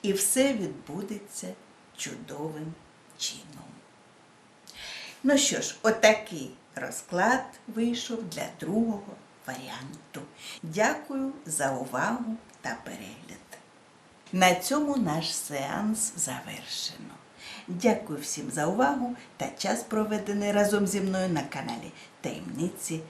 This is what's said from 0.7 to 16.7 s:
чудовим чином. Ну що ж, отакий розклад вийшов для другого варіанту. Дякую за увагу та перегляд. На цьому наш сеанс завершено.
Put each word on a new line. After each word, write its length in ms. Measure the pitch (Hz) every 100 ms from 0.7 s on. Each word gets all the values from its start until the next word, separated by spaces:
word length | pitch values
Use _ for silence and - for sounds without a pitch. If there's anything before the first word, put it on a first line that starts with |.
| 131 127 160 202 202 - - 185 190 - - - -
чудовим 760 | 143 127 120 143 156 151 160 165 - - - -
чином. 520 | - - - - - - - - - - - - - - - - - - - -
Ну 140 | 262 277
що 240 | - -
ж, 140 | - -
отакий 680 | 226 220 214 214 - 165 127 - - -
розклад 720 | 127 - - 175 208 262 - - -
вийшов 560 | 214 233 233 - 226
для 220 | 190 - - -
другого 560 | 156 208 226 202 - - - - -
варіанту. 760 | 127 110 113 135 151 - 151 - - - -
Дякую 720 | 165 160 226 302 - 269 269 269 160
за 260 | 156 139
увагу 680 | 127 127 127 180 247 220 220 - -
та 160 | - 117
перегляд. 560 | - - 98 - - - - - - - - - - - -
На 240 | 185 185 214
цьому 420 | - 294 294 277
наш 380 | 185 156 160 -
сеанс 800 | - 143 139 170 214 220 - -
завершено. 960 | - 131 - 156 -